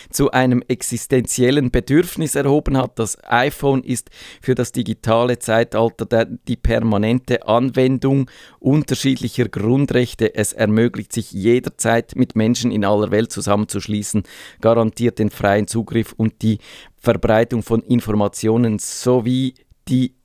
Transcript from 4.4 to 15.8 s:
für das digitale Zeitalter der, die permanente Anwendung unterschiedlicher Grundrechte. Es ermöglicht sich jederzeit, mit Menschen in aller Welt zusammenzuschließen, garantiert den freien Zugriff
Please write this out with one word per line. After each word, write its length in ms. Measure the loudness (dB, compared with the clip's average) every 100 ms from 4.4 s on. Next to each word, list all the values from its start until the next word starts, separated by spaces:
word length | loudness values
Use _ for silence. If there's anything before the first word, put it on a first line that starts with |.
für 140 | -2
das 160 | -2 -2
digitale 680 | -4 -6 -4 0 2 2 -2
Zeitalter 680 | 0 0 2 0 0 -2 -2
der, 200 | 0 0
die 280 | -4 -8
permanente 960 | -4 0 0 2 0 2 0 0 -4 2
Anwendung 840 | 2 2 2 2 2 0 0 -2 -8 -20 _
unterschiedlicher 880 | 0 2 0 -2 0 -2 -4 -2 -2
Grundrechte. 880 | -2 0 2 2 0 0 0 -2 0
Es 160 | -4
ermöglicht 600 | 0 2 4 2 -2 -8
sich 200 | -8 -8
jederzeit, 840 | -2 2 2 0 -6 -2 -2 -2
mit 220 | -4 -2 0
Menschen 340 | 0 0 -2
in 140 | -2
aller 260 | 0 0 2
Welt 220 | 0 -2
zusammenzuschließen, 880 | -6 -2 -2 0 -6 -6 -6 -2 -4 -4 -14 -20 -2
garantiert 580 | 2 4 2 0 -2 0
den 120 | -4
freien 360 | 0 0 2 0
Zugriff 480 | -4